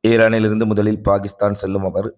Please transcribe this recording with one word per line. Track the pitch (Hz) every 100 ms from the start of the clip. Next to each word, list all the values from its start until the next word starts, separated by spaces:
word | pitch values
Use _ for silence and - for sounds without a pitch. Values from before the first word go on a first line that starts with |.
ஈரானிலிருந்து | 110 117 113 113 107 107 110
முதலில் | 104 104 107
பாகிஸ்தான் | 101 98 101 - 101
செல்லும் | 101 95 98
அவர் | 95 95 107